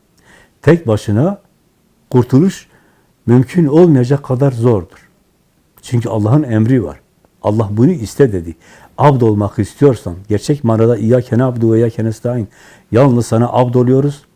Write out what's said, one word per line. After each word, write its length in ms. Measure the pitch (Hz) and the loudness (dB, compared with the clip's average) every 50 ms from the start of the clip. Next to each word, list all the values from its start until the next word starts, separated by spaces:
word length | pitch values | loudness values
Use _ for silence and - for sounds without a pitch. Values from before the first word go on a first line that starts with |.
| _ _ _ _ _ _ _ _ _ _ _ _ | _ _ _ _ _ _ _ _ _ _ _ _
Tek 240 | - 143 170 170 170 | 0 2 2 2 2
başına 540 | 117 107 101 - - 101 107 147 190 202 - _ _ _ _ _ _ _ _ _ _ _ _ _ _ | -2 -2 -2 -2 -2 -2 0 0 -2 -4 -8 _ _ _ _ _ _ _ _ _ _ _ _ _ _
kurtuluş 580 | - 127 117 - 127 131 180 196 - - - _ _ _ _ _ _ _ _ _ _ _ _ | 0 0 2 2 2 2 2 0 -2 -6 -14 _ _ _ _ _ _ _ _ _ _ _ _
mümkün 400 | 113 120 127 123 - - 180 165 | 2 2 2 2 0 0 -2 0
olmayacak 580 | 139 139 160 180 175 147 127 123 120 143 139 - | 2 4 4 4 4 4 2 2 0 -2 -2 -2
kadar 280 | - 131 123 143 139 | -4 -2 -2 0 -2
zordur. 560 | 123 113 113 123 113 98 85 - - - _ _ _ _ _ _ _ _ _ _ _ _ _ _ _ _ | 0 0 0 0 0 0 -2 -8 -14 -20 _ _ _ _ _ _ _ _ _ _ _ _ _ _ _ _
Çünkü 260 | - - 127 120 113 - | -10 -6 -4 -4 -4 -4
Allah'ın 340 | - 110 101 107 127 151 | -4 -4 0 0 0 0
emri 420 | 151 123 110 110 110 113 135 127 95 | 0 0 0 0 0 2 0 0 -2
var. 160 | 78 71 - _ _ _ _ _ _ _ _ | -4 -10 -16 _ _ _ _ _ _ _ _
Allah 260 | - 104 104 110 113 98 | -4 -2 -2 -2 -4 -4
"Bunu 180 | 104 107 120 160 | 0 0 0 0
iste." 420 | 185 143 107 92 - - 143 117 | 0 -2 -6 -8 0 0 0 0
dedi. 240 | 98 90 85 85 82 - _ _ - - - _ _ - | 0 -4 -8 -10 -14 -16 _ _ -20 -20 -20 _ _ 0
Abd 220 | 131 147 139 123 | 2 2 2 2
olmak 380 | 120 113 107 104 104 101 - - | 2 2 2 0 -2 -2 -2 -4
istiyorsan, 560 | 101 - - - 143 143 123 - - 92 85 90 98 - | -6 -6 -2 0 2 2 2 0 -6 -12 -12 -12 -6 -6
gerçek 360 | 107 104 - - 147 143 - | -6 -4 -2 -4 -6 -2 -2
manada 320 | 113 110 110 113 117 120 | -2 0 2 2 0 0
"İyyâke 420 | 101 110 110 123 127 117 - 117 113 | 0 0 0 0 0 0 -2 -2 -2
na'budu 340 | 131 131 123 117 113 113 | -2 -2 -2 -2 0 0
ve 40 | 113 113 | 2 2
iyyâke 260 | 117 113 - - 110 | 0 -2 -2 -4 -6
nestaîn", 440 | 113 110 - - 120 123 123 104 - _ _ - - - _ _ _ | -6 -6 -6 -8 -6 -6 -6 -8 -10 _ _ -20 -20 -20 _ _ _
yalnız 340 | 101 113 139 139 120 120 110 | 0 2 2 4 2 0 0
sana 220 | - 113 113 120 120 | 0 0 0 0 0
abd 220 | 117 117 127 123 123 | 0 0 0 0 0
oluyoruz 480 | 127 123 123 131 135 139 143 143 - _ _ _ | 0 2 2 2 2 0 -2 -4 -8 _ _ _